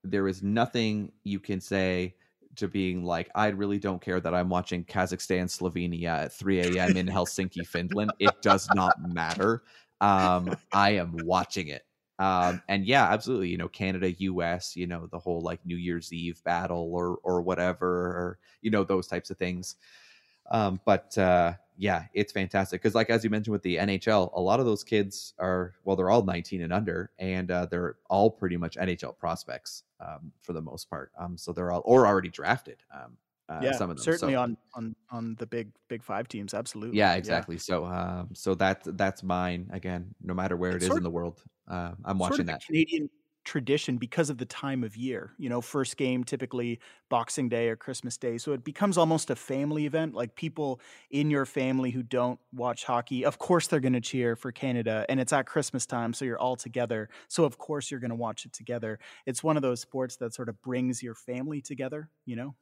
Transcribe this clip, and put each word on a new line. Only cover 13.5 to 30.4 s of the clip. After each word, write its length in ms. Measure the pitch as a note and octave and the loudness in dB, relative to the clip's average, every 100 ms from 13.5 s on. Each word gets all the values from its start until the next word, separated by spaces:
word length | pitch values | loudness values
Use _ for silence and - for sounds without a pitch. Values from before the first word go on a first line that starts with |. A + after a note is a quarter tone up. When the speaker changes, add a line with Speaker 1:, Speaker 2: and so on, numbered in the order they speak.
| F2+ | -2
Speaker 1:
know, 100 | F2 | -6
Canada, 440 | - F#2+ F2+ F#2 | -2 -2 0 0
U 280 | F2+ F#2+ F2+ | 0 -2 0
S, 340 | E2+ F2+ - - | -2 -2 -6 -6
you 100 | F2+ | -6
know, 200 | F2 E2 | -6 -8
the 120 | F2 | -8
whole, 220 | F2+ E2+ | -4 -2
like, 240 | E2+ F2 F2 | -2 -6 -6
New 100 | F2 | -6
Year's 380 | F2 E2+ - | -2 -4 -6
Eve 280 | E2+ E2+ E2+ E2 | -6 -6 -6 -2
battle 460 | F2 F#2 F2 E2 | -2 0 -4 -2
or, 240 | F2 F2 F2+ | -2 -2 -2
or 180 | - F2+ | 0 0
whatever, 460 | F2 F2 F2+ F2 F2+ | 2 0 0 0 0
or, 520 | F2+ F2+ F2 F2+ F2+ _ _ | 0 0 -2 -4 -6 _ _
you 100 | A2+ | 0
know, 140 | G#2+ F#2 | 2 4
those 220 | F#2+ F2+ | 0 0
types 220 | F2 - | -6 -6
of 80 | F#2+ | -4
things. 380 | F2+ F2+ F#2 - - - - - _ _ - | -2 -2 -8 -14 -20 -20 -20 -20 _ _ -2
Um, 280 | A2+ G2+ F#2 - | 2 2 2 4
but, 320 | G2 - - | 4 2 2
uh, 360 | F#2+ F2+ E2+ F2+ _ - | 6 6 6 0 _ -4
yeah, 280 | G2 F2 F2 | 0 0 -2
it's 180 | - G2+ | -2 0
fantastic. 500 | G2+ F#2 G2 G2 F2+ | 0 0 0 0 0
'Cause, 140 | A2+ A2 | 2 4
like, 140 | A2+ | 4
as 140 | A2+ | 4
you 60 | A2 | 2
mentioned 220 | G#2+ G#2+ | 0 0
with 120 | G#2 | -2
the 160 | - E2+ | 0 0
N 100 | G2+ | 2
H 180 | F#2+ - | 2 4
L, 240 | G#2+ F2+ - | 4 4 2
a 60 | |
lot 180 | F#2 A2+ | 4 4
of 60 | B2 | 4
those 180 | G#2 | 0
kids 500 | - A2 G2 - - - | 2 2 2 -4 -14 -4
are, 360 | F#2 F#2 F2+ - | 0 0 -2 -6
well, 120 | F#2+ F#2+ | -2 2
they're 140 | F#2 | 6
all 140 | A#2 | 6
nineteen 380 | A#2 F2 E2+ F#2 | 4 -2 -4 -6
and 100 | E2+ | -2
under, 400 | F2+ G#2 F2+ G2 _ | 0 0 -4 -6 _
and, 320 | F#2 F#2 F2+ | -4 -2 -2
uh, 140 | F2+ F2 | -2 0
they're 320 | F2 F2 - _ | -2 -4 -6 _
all 200 | F#2+ G#2+ | 6 6
pretty 240 | A2 F#2+ F2 | 4 -2 -2
much 200 | E2+ - | -4 -2
N 120 | F#2+ | -2
H 140 | F2 | -2
L 100 | C2 | -6
prospects, 680 | - E2+ E2+ - B1+ - - _ _ | -6 -4 -4 -6 -12 -12 -16 _ _
um, 320 | E2+ D2+ D#2 _ | -14 -14 -16 _